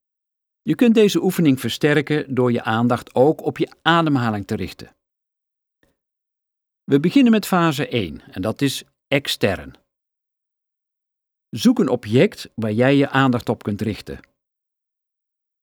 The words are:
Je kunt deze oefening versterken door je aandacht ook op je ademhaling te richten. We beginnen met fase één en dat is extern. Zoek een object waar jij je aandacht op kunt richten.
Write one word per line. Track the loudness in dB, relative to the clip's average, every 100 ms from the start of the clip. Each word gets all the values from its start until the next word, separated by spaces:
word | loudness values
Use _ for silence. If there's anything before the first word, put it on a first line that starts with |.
| _ _ _ _ _ _
Je | -4 2
kunt | 4 6
deze | 4 2
oefening | -2 2 2 2
versterken | -2 -2 0 0 0 -4 -4 -2
door | 0
je | 0
aandacht | -2 0 0 0 -2 2
ook | 2 2
op | -4 -6
je | -6 -4
ademhaling | 0 0 2 0 -2 -4 -6
te | -8
richten. | -8 -12 -20 _ _ _ _ _ _ _ _ _ _ _ _ _ _ _ _ _ _ _
We | 0 2
beginnen | 4 4 4
met | 4 2
fase | 0 0 0 -4
één | -4 -6 -10 -16
en | -8
dat | -6 -2
is | -4 -4 -14 _ -4
extern. | -4 -4 -2 -2 -2 -10 -20 _ _ _ _ _ _ _ _ _ _ _ _ _ _ _ _ -14
Zoek | -2 0 2
een | 0
object | -2 0 2 2 -2 -16 -8
waar | -4
jij | 0 2 2
je | 2
aandacht | 2 2 0 -2
op | -6
kunt | -6 -6
richten. | -6 -8 -12 -16 -18 _ _ _ _ _ _ _ _ _ _ _ _ _